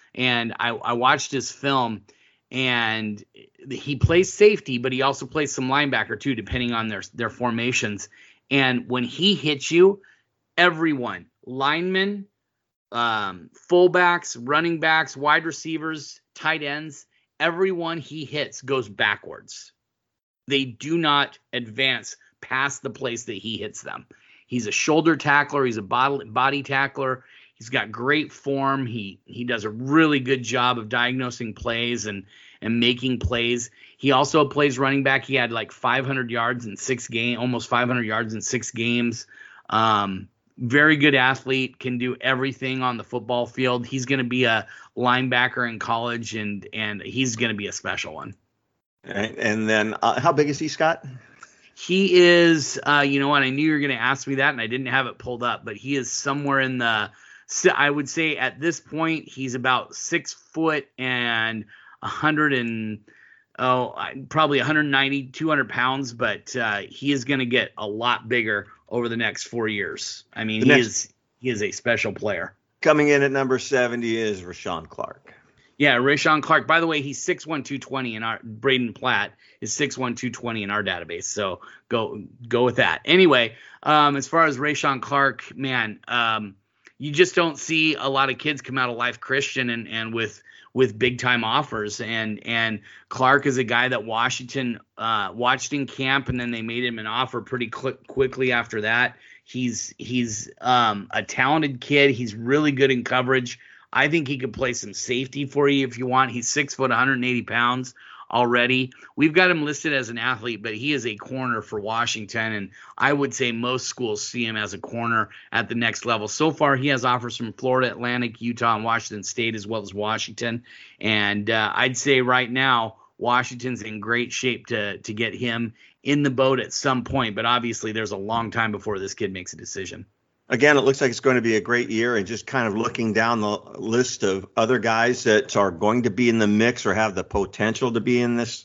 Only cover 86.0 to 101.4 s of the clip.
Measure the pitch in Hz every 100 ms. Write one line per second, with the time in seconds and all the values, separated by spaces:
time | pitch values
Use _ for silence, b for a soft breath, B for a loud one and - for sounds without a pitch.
86 | - 120 117 110 104 98 _ _ b b
87 | 143 147 180 175 170 139 - 160 160 151
88 | 135 135 135 123 151 143 - 131 123 117
89 | 123 117 - 135 139 135 123 117 110 113
90 | 113 113 113 - - B B 120 127 104
91 | 123 123 127 123 110 131 147 113 104 104
92 | 110 113 110 104 - 117 113 107 - B
93 | B - 131 139 143 127 117 120 127 123
94 | 107 113 123 127 123 135 123 113 - -
95 | 113 110 98 107 123 131 - 143 131 -
96 | 135 139 135 123 120 117 113 120 123 117
97 | 110 117 127 123 104 127 113 - 127 -
98 | - - 131 127 127 120 113 113 107 117
99 | 123 - B B B 127 127 107 - -
100 | - 123 120 104 - - 127 123 113 101
101 | 95 113 - -